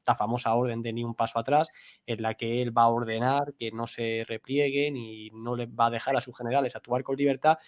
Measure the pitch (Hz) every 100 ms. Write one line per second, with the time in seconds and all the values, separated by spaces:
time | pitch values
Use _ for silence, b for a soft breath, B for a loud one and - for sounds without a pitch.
0 | - 117 107 120 120 117 123 117 117 113
1 | 120 117 113 117 117 147 - b b b
2 | - 113 110 110 113 120 123 117 117 117
3 | 113 113 123 139 143 - 113 113 117 -
4 | 113 113 113 113 - 139 143 139 147 135
5 | 113 110 107 110 117 120 117 120 117 117
6 | - 135 - - 120 135 127 113 - 127
7 | 127 135 143 135 151 156